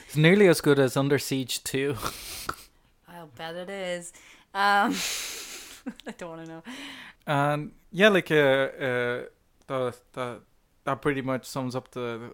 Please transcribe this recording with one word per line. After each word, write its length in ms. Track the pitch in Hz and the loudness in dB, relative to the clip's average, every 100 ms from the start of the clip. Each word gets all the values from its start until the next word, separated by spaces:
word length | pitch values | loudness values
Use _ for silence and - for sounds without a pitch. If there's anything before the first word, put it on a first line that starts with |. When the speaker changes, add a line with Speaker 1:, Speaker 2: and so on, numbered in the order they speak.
| - | -6
Speaker 1:
It's 100 | 147 | 4
nearly 320 | 156 202 196 | 6 8 8
as 120 | 156 | 6
good 180 | 151 139 | 6 6
as 180 | 131 139 | 4 2
Under 220 | 139 143 | 2 0
Siege 440 | - 135 123 - | 0 -4 -4 -6
two. 320 | - 135 139 113 95 - - - - - | -4 -4 -4 -4 -6 -10 -14 -12 -10 -10
<laughs> 520 | - _ _ _ _ | -12 _ _ _ _
Speaker 2:
I'll 180 | 175 160 113 | -18 -18 -14
bet 200 | 165 170 | -12 -10
it 120 | 180 | -10
is. 420 | 196 180 175 175 - - - _ | -8 -6 -8 -10 -18 -20 -20 _
Um, 400 | 196 202 202 214 | 0 4 6 4
<laughs> 1120 | 185 - - - - - - - - 262 - - | 0 -4 -4 -8 -10 -12 -16 -18 -16 -16 -14 -14
I 60 | - | -14
don't 140 | 175 | -14
wanna 160 | 165 165 | -14 -14
know. 160 | 160 226 269 277 - - - - | -16 -14 -14 -14 -16 -20 -14 -2
Speaker 1:
And 460 | 143 147 147 151 - _ | 0 0 -2 -6 -14 _
yeah, 160 | 170 214 | 4 6
like, 220 | 190 - | 6 4
uh, 40 | |
uh, 880 | 156 139 135 135 - 131 123 120 123 - _ _ _ - | 4 6 4 0 -2 -4 -2 -2 -4 -8 _ _ _ -8
the, 280 | 135 123 117 _ | -4 -4 -6 _
the, 280 | - 123 113 _ _ _ _ | -10 -10 -10 _ _ _ _
that 180 | - 131 | -6 -2
pretty 180 | 151 135 | -2 -2
much 220 | 131 131 | -2 -4
sums 300 | - 143 127 127 | -6 -8 -6 -6
up 140 | 123 | -8
the, 420 | 127 120 117 117 | -8 -6 -8 -12